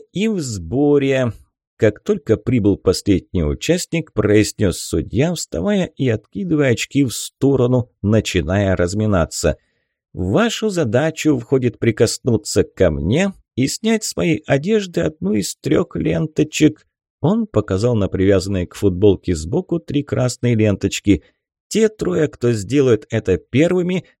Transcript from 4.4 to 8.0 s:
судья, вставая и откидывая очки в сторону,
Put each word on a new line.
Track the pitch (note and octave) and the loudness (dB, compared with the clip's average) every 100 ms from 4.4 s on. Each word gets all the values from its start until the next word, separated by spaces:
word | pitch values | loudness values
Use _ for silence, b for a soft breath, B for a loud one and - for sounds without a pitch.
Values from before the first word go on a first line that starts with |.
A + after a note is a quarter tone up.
| G2+ - F2+ - | 2 0 -2 -2
судья, | - F2 G2 F#2 D#3+ E3 | -4 -4 -2 -2 -2 -2
вставая | - D#3+ F#3+ G#3 F3 - | -6 -4 -2 -2 -2 -4
и | C3 | -2
откидывая | G#2+ _ G3 F#3 D3+ C#3 | -2 _ -8 -2 0 2
очки | A#2 - C#3 | 0 -2 -2
в | C3+ | -2
сторону, | - - - C3+ C3 B2 B2+ A#2 _ | -4 -12 -2 2 2 2 2 -2 _